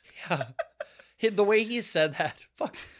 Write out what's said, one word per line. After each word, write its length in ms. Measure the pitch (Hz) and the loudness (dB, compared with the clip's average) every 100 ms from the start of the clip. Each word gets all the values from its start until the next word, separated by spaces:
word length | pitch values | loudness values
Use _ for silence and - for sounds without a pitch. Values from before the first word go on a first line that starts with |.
| _ - - | _ -14 -6
Yeah. 180 | 151 120 127 - - - _ _ - | -4 -4 -8 -12 -12 -18 _ _ -2
He, 120 | 220 | -2
the 140 | 202 | 2
way 200 | 202 220 | 4 4
he 180 | 220 240 | 2 -2
said 340 | - 165 156 139 | -2 2 0 0
that, 300 | 160 - - - | -4 -6 -18 -8
"Fuck, 200 | - - - - | -8 -8 -20 -20